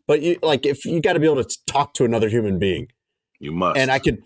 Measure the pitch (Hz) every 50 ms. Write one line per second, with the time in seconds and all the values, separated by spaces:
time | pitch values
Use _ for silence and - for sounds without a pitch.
0 | _ - 147 151 147 170 170 - - 160 147 123 - 139 143 - - - 170 165
1 | 156 196 175 165 151 160 147 135 107 - - - _ - - 139 143 - - -
2 | 131 117 117 113 113 107 107 120 107 101 95 87 101 98 87 73 73 - _ _
3 | _ _ _ _ _ _ _ _ - 71 80 87 92 87 - 135 131 131 131 135
4 | - 151 120 101 -